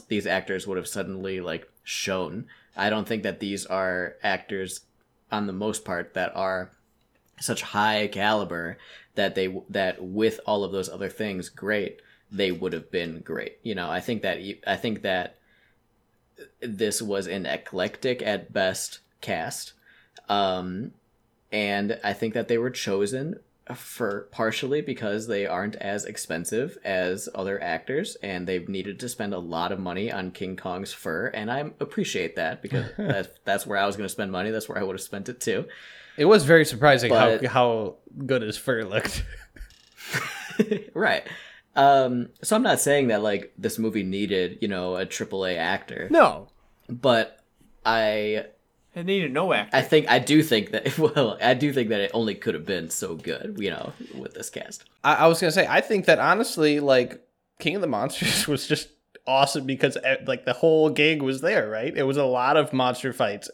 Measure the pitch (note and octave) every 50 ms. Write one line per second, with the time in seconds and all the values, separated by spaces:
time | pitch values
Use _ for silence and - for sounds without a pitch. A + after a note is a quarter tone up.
0 | - - A2 G#2 F#2 F#2+ F#2 F#2+ F2+ - F#2+ F2+ - G2+ F#2+ F2+ E2 - - G2+
1 | F#2 F#2+ F#2+ F#2+ F#2+ F#2+ F#2+ F#2 F2 F2 E2 E2 - - _ _ _ - - -
2 | - G2+ F#2+ F#2 F2+ D2+ E2+ A2 C#3+ - - - _ _ _ - G2 G#2 G#2+ G#2+
3 | G2 - A#2 G#2+ F#2+ G2+ F#2 - A2 G2 G2+ F#2+ - - F#2 F#2+ F#2+ F#2 F2+ F2+
4 | F2+ F2 - - - G#2 F#2+ F#2 - - G#2 F#2+ F#2+ F2+ - - - _ _ _
5 | _ _ _ _ _ _ A2+ G#2+ G#2 G2+ F#2 F#2+ G#2+ G#2+ G#2+ - - - F2+ F2
6 | F2+ - - F#2 F2+ - - F2 F#2+ F#2+ F#2+ F#2 F2+ - _ _ _ _ _ _
7 | _ _ _ _ _ _ _ - - - A2+ - - - - G#2 G#2 G#2+ G#2+ G#2+
8 | G#2 G#2 - G2 G2+ G#2 A2 G#2 G2+ E2+ F2 E2+ E2+ E2 - - - - - -
9 | - _ _ - G2+ F#2+ - G2 F#2+ F#2+ F#2 F#2 - - - G2+ F#2+ F#2 F2+ -
10 | F#2 F#2 F#2+ G#2 A2 A2 A2 - - - G#2+ G2+ G2+ F2+ F#2+ F#2+ F2+ - - F#2
11 | G2 F#2 - - G#2+ G#2 G2 F#2 E2+ - - - F#2+ G2+ G#2+ G#2 F#2+ - - -
12 | - _ _ _ _ _ G2+ F#2+ G2+ F#2 F2+ E2 F#2 F2+ F2 E2 D#2+ - - F2+
13 | E2+ E2 D#2+ E2+ - - D#2+ - - - - - - A#2 G2+ F#2 F2 D2+ E2 F#2
14 | - - A#2 G#2 - G2 F2 E2 F#2 G2 G2 - - G2+ G2 F2+ - A#2+ G#2+ F#2
15 | - G2 F#2 F#2 F2+ - - _ _ _ _ _ _ _ _ _ _ _ _ _
16 | _ _ _ _ _ _ _ - - - _ _ - A#2+ G#2 F#2+ A2+ G#2 - -
17 | A#2 G#2 G2+ G2 F#2 E2+ F#2 G2 F2+ C2+ D2+ - - - - F2+ F#2 G#2+ - -
18 | - C3 B2 B2 - G#2+ G2+ F#2+ E2+ - - G#2 F#2+ F#2 F#2+ - - - - -
19 | _ _ _ _ - - G2 D#2+ E2 B2 - - - - - _ _ _ _ _
20 | _ _ _ - - - G2+ G2+ G2+ F#2+ F#2 F2+ F2+ F#2 F2+ F#2+ B2 - - _
21 | _ _ _ _ _ _ _ _ _ _ G#2+ G#2+ G#2 G2+ G2+ G2+ G2+ G2+ A2+ -
22 | - G#2 G2+ - A#2+ A2+ G#2+ A#2+ A2+ - A#2+ A2+ A#2+ B2+ B2 - - G#2+ G2 G2
23 | G#2 G2+ B2+ B2+ C#3 D#3+ G#3+ - - _ _ _ _ - - - - - - -
24 | A#2+ G2+ G2+ G2+ - - - - A2+ A2 A2 - - B2+ C#3+ D3+ C#3+ C#3 B2 -
25 | A#2 G#2 G2+ A2 A2 A#2 G#2+ G2+ G2 F2+ F2 F2+ G2 G#2 G#2+ - - G2 G2+ G#2
26 | G2 - G#2+ - - - E2 E2 F2 - G#2+ A2+ C3+ F3 - - - G#2 F#2+ F#2
27 | F2+ F2+ F#2 G2+ - - - - F#2+ G2 G2 D#2+ D#2 F2 D#2+ D#2+ - - C3 D3+
28 | G#3 - - - - G2+ F#2 F2+ F2+ F2+ F#2 F2+ C#2+ - G2 F#2+ F#2 G2+ F#2+ -
29 | B2+ A#2+ - - A2 G2+ G2+ F2+ F2 E2+ E2 E2 F2 F2+ G2 F#2 F#2 F2+ F2 F#2
30 | G#2 A#2 - G2 F#2 F#2 F2+ - G2 F#2 F#2+ F#2 - F#2 F2+ F#2 G2 G2 - -
31 | - F#2+ D#2+ E2 A2 C3 - - G#2 A2 B2+ C#3 D3 D#3 - - - C#3+ - A3+
32 | F#3 - - G2 E2+ D#2+ - F#2 E2 D#2+ - - - - C#3 B2+ A2 G#2 - -
33 | G#3 F3 G#2 G2 F2+ - - - _ G2+ G2 G2 - C3 G#2 G2 G2+ G2+ G2 G#2
34 | G#2 F#2 - - G#2 F#2+ F#2+ F2+ F#2+ A2 A2 A2 G#2 - - G2+ G2+ F#2+ F#2 F#2
35 | - - - G2+ F#2+ - A#2 - - A#2 F#2+ G#2+ F3 - - - - - - -
36 | - - - - D3 F3+ A3 G#3 C#3+ C3+ E3 E3 D3+ - - G#2+ C#3+ D3+ C#3 A#2+
37 | A#2+ A#2 B2 A2 A2 A2+ A2+ A2 C3 B2 - C3 B2 A#2+ A#2 A2+ G#2 F#2+ - -
38 | _ - - - C#3 B2+ C3 B2 A2 G#2+ G#2 - - D3 B2+ A2+ A2 F#2 G2+ A2
39 | G#2+ G2+ - - - - - - - - _ - - - - _ _ _ _ -
40 | - - - C3+ - - - - - - - - G#3 - G#3+ - - - - E3
41 | G#3+ - - - - - - - - - - - - _ - C#3+ C#3 C#3 C#3 C3+
42 | C3 B2 B2 B2 A#2 - - _ - - G#3+ A3 B3+ G#3 C#3+ A#2 - C#3+ C#3+ C#3+
43 | C3+ A#2+ A2 G2+ G#2 G#2+ G2+ G2 - - - - F#2+ A2 - - A2 A2 G#2 G#2+
44 | F#2+ F#2 F#2+ G2 G#2 F#2+ G2 F#2 F2+ F2 - - A2+ G#2 G2+ F2+ F2+ F#2 F#2 F2+
45 | F#2+ F2+ - - A2 - G2+ F#2+ F#2+ F#2 F2+ E2+ E2 F2 G2 - - - A#1+ -
46 | E3 F#3+ D#4 E4 B3 C#3+ D#2+ D#2 G2+ - _ _ _ _ _ _ _ - B2 B2
47 | C#3+ C3 A#2+ A2+ A2 - - - _ _ _ _ _ _ _ _ - A2 A2+ A2+
48 | A2 G#2+ G#2+ G#2+ G#2 G#2+ G#2+ G#2+ - - - _ _ _ _ _ _ _ - F3
49 | E3+ F#3 G3 G3 E3+ C#3 B2+ D3+ F#3 F#3 C#3 G#2+ G#2 - - C3+ B2+ - D#3+ D#3
50 | D3+ - A#2+ B2+ B2 - D3 D#3 D3+ - A#2+ G#2+ G2+ - - G#2+ - C3+ - D#3
51 | D#3 D3+ - D3+ C3 G#2+ F#2 - G#2+ A#2+ B2+ B2 D3 D3 C3 C3+ A#2 G#2+ A2 G2+
52 | G2 G2 - A#2 A2+ G#2+ G2 G2+ - A#2 F2 D2+ D#2+ F#2+ F#2+ E2+ E2 E2 - -
53 | - F2+ E2+ D#2 - - D2 - - G#3+ G#3 A2+ G2+ F#2+ D#2 - - - - -
54 | - - - B1+ - - - - - - - - - - - - - _ _ _
55 | - C#3 D3+ - D#3 E3 E3 E3 F#3 E3 D#3 F#3+ D#3+ - - G3+ - - A3 G3
56 | - - D#3+ - B2+ D3+ F3+ G#3+ A3+ - - E3+ D#3 D3+ D3 D3 D3 C#3 C3 B2+
57 | A#2+ - - - - _ _ _ _ _ _ - - D#3+ E3 G#3 F#3 D#3 A#2 G#2
58 | A#2 D3 - - F3+ - - - - D3+ D3 C3 - - D3+ C#3+ - - _ _
59 | _ _ - - _ B2+ C3 C3+ C#3 C#3 - D3+ C3 C3+ C3+ C3 D3+ C#3 - -
60 | - C3+ C3 B2+ - C3 B2+ B2+ - B2+ B2 - - E3 D#3+ D#3+ D#3 D#3 B2+ D3+
61 | D3 D#3 D#3+ D3+ C3+ C3 C3+ C3+ D3 E3+ A3 F3 A2 G#2+ G#2+ A2 A#2+ D#3 - D#3
62 | C#3 C3+ C3+ C#3+ C#3 C3 B2+ B2 B2 C3+ D3 D#3 C#3 C3+ - C3 B2+ B2+ B2 -
63 | - C3 A#2+ - B2+ G#2 G2+ G2+ - -